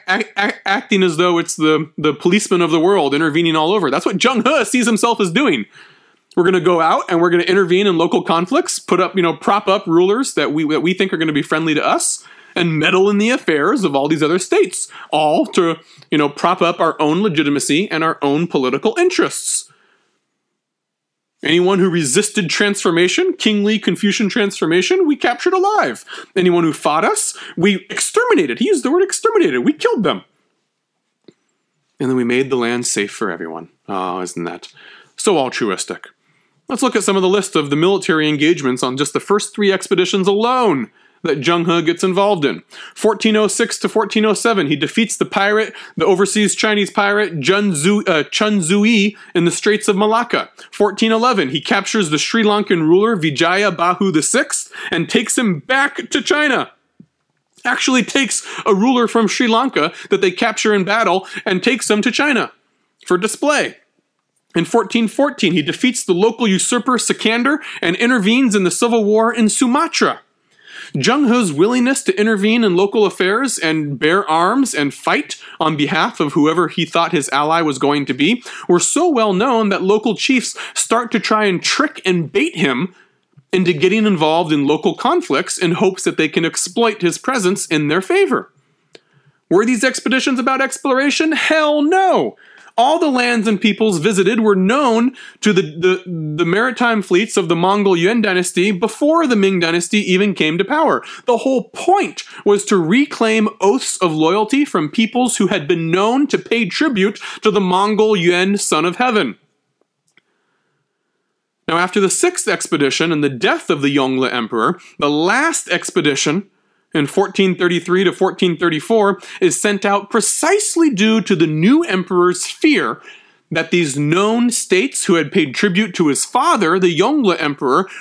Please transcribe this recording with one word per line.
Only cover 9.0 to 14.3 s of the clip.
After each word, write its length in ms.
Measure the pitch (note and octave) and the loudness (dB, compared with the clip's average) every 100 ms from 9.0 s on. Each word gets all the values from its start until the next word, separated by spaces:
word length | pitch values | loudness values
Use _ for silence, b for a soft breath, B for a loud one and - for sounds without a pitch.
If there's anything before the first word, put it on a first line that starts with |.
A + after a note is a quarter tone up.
| F3+ | 0
you 80 | F#3+ | 0
know, 120 | E3+ | -2
prop 340 | D3+ - G3+ G3 | 0 0 0 2
up 180 | F#3+ F3 | -2 2
rulers 480 | E3 F#3 A3+ C4 | 2 4 2 -2
that 180 | - C3+ | -2 -2
we, 140 | D3+ D3+ | 0 0
that 140 | D3+ | 0
we 120 | E3+ | 0
think 200 | F3+ F#3+ | 0 -2
are 60 | E3 | -2
gonna 140 | D#3+ | -2
be 100 | D3+ | -2
friendly 320 | C#3 D#3+ D#3+ | -2 -2 0
to 120 | D3 D3 | 0 0
us 400 | D4 - - B B B F#3 | 0 -2 -6 B B B -2
and 200 | F3 D#3 | -2 0
meddle 320 | E3 F#3 G3+ | 2 2 2
in 100 | G3+ | 2
the 120 | A3 | 0
affairs 540 | C4 - D3+ E3 B3+ | 0 0 0 0 0
of 100 | F3+ | 0
all 140 | C#3 D3 | 0 0
these 140 | D#3+ | 0
other 160 | D3+ | 0